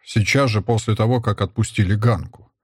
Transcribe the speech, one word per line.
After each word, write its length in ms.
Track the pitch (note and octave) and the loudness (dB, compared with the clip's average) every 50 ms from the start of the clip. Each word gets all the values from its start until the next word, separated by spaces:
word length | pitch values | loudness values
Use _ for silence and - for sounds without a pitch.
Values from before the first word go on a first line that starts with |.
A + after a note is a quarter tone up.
| _ | _
сейчас 460 | - - A2+ G#2 - - C3+ C#3 B2+ | -2 0 0 0 2 2 2 2 2
же 120 | G#2 G#2+ | 0 -2
после 340 | F#2 - A#2 G#2+ - - G#2+ | 0 0 -2 0 0 -2 0
того, 260 | - A2 A2+ B2+ A#2+ | 0 2 0 0 0
как 200 | A2+ A2 G2+ - | 0 -2 -2 -2
отпустили 520 | G2 F#2 _ - G#2+ - - - G2+ F2+ G#2 | -4 -4 _ -4 -4 -2 0 -2 0 0 0
Ганку. 580 | G#2 G#2+ A#2+ A2 E2+ E2 - - - - _ _ _ | 2 2 2 0 0 -4 -12 -16 -20 -20 _ _ _